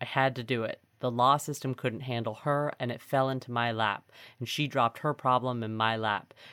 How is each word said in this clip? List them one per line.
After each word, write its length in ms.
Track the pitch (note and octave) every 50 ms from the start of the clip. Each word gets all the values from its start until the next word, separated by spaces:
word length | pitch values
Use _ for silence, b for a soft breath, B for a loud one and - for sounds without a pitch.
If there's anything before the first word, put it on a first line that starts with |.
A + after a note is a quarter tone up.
I 40 | D3+
had 300 | - - C#3 C3+ C3+ B2+ B2+
to 60 | A#2
do 200 | - B2+ A#2 A2+
it. 180 | G#2+ - - _ _ _ _
The 120 | - B2+
law 260 | A#2 A#2 B2 C3 C#3+ D3+
system 360 | - - C#3+ - - C3+ B2+
couldn't 260 | - - C3 A2+ -
handle 320 | B2 B2+ B2 A#2 A2+ A2+ G#2+ - -
her, 300 | D3 C#3+ C#3+ D3 D3 - -
and 120 | C3 A#2+
it 100 | A#2 -
fell 280 | - - - C3+ C3 C3+
into 220 | C3+ C3 - -
my 200 | A#2+ A#2 A#2 A#2+
lap. 400 | A2+ A2 A2 G#2 G2+ - - _ B B B B B B
And 100 | A#2+ -
she 180 | - - D3+ C3+
dropped 320 | - C3+ A#2+ A2+ - -
her 140 | - D3+ C#3+
problem 500 | - - C3 B2+ B2+ A#2+ B2+ B2 A#2 A2+
in 100 | A2 A2
my 200 | A2 A2 A2 A2+
lap. 380 | A2+ A2 A2 G#2 G2 - - - B B B